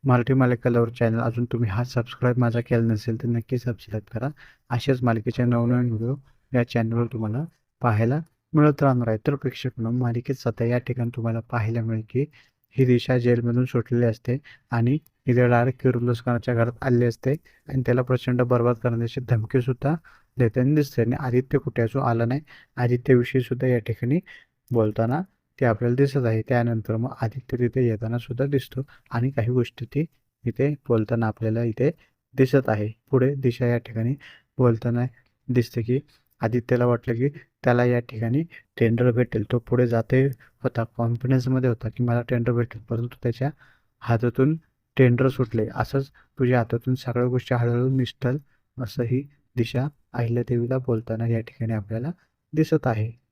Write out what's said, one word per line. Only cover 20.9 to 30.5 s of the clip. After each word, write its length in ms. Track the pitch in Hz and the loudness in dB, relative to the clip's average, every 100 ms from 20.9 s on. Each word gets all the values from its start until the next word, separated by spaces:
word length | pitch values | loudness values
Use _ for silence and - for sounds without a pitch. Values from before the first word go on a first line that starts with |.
| - | 0
आणि 140 | 113 127 | 0 0
आदित्य 380 | 131 123 131 139 | 0 0 0 -2
कुठे 240 | 135 - | -2 -2
असो 160 | 113 139 | 0 0
आला 260 | 120 117 | 0 0
नाही, 160 | 117 135 - - _ - | 0 -2 -6 -20 _ -4
आदित्यविषयी 640 | 120 120 - 127 120 131 | 0 0 4 4 4 -2
सुद्धा 260 | 123 123 127 | -2 -2 0
या 120 | 120 | 0
ठिकाणी 420 | 110 110 120 156 - - _ _ _ | -2 -6 -2 -2 -4 -20 _ _ _
बोलताना 520 | 120 107 107 117 143 190 _ _ - | 0 0 0 -2 -2 -6 _ _ -2
ते 40 | |
आपल्याला 300 | 127 107 120 | 0 2 0
दिसत 300 | 123 139 143 | 0 0 0
आहे. 180 | 120 110 | 0 -2
त्यानंतर 540 | 110 123 120 113 - 113 | 0 0 0 -2 -2 -4
मग 140 | 123 - | -4 -4
आदित्य 380 | 113 131 - 123 | -6 -6 -8 -2
तिथे 280 | 120 131 120 | -2 0 0
येताना 320 | 107 113 120 | 0 -4 -6
सुद्धा 280 | - 120 139 | -6 -6 -2
दिसतो 360 | 139 - 131 135 - _ | -2 -4 -10 -10 -14 _
आणि 200 | 120 131 | -4 -2
काही 180 | 135 110 | -2 0
गोष्टी 360 | 123 120 - | 0 -2 -6
ती 200 | 117 - 160 _ _ _ | -8 -6 -6 _ _ _
इथे 300 | 120 | -8